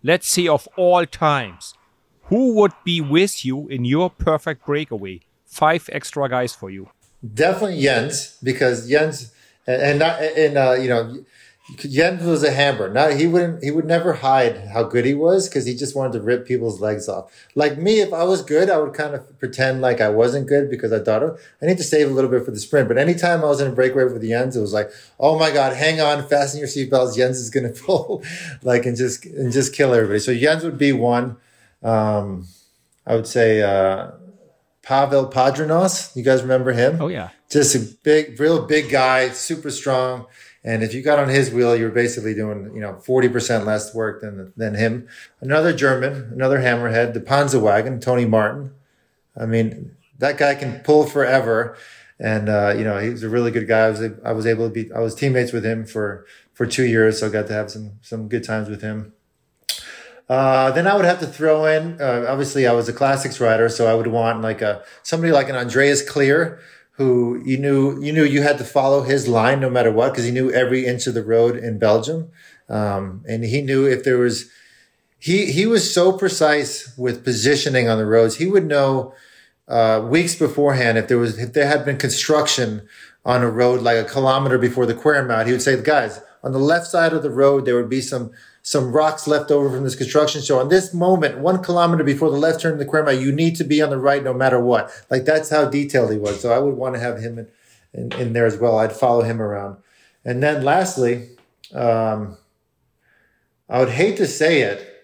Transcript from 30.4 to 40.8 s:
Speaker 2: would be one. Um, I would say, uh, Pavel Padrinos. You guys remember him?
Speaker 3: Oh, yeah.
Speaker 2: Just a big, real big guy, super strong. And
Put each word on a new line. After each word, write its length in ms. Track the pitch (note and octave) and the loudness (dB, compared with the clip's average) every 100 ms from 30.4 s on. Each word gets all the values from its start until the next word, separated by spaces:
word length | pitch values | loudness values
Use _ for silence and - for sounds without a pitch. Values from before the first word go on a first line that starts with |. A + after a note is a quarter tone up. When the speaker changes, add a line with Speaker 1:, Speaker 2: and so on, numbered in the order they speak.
| C#3+ D#3+ | 2 0
Speaker 2:
would 140 | E3 C#3 | -4 0
be 160 | C#3+ | 0
one. 420 | B2 A#2+ A#2+ B2 A2+ _ _ _ _ | 2 0 0 -2 -10 _ _ _ _
Um, 640 | A#2 A2 G#2+ G#2 G2+ F#2 F2+ _ _ _ _ _ - | -2 0 0 -2 -4 -10 -14 _ _ _ _ _ -2
I 100 | A#2 | -2
would 120 | A2+ | 0
say, 340 | B2 A2+ G#2+ | 2 4 4
uh, 500 | G2+ G2 F#2+ F#2+ - - - _ _ _ _ _ | 2 2 2 0 -8 -16 -20 _ _ _ _ _
Pavel 440 | - C3+ C#3 C#3 C3 | -2 0 2 2 0
Padrinos. 880 | C3+ C3 C#3 D#3 E3 F#3 F#3 - B2+ | 2 0 0 0 2 0 -2 -8 -2
You 80 | |
guys 180 | B2 C3 | 2 2
remember 300 | B2+ B2+ B2+ | 2 0 0
him? 300 | A#2 B2+ E3 | 2 0 0
Speaker 3:
Oh, 80 | C#3+ | -4
yeah. 220 | F3 F#2 _ _ | -6 -12 _ _
Speaker 2:
Just 240 | D3+ C3+ C3 | 2 2 0
a 40 | G#2+ - | -4 -6
big, 360 | D3 D#3 D3+ A#2 | 2 2 0 -2
real 260 | D3+ E3 A#2 | 0 0 2
big 240 | D3+ C3+ | -2 0
guy, 420 | C3+ C3 C3 B2+ | 0 2 2 0
super 380 | B2 - D#3+ D3 | -4 -8 -8 -8
strong. 580 | C3 C#3+ B2+ B2+ B2 A#2+ _ - _ | -8 -2 0 -2 -6 -12 _ -20 _
And 200 | A#2 A2+ | -6 -4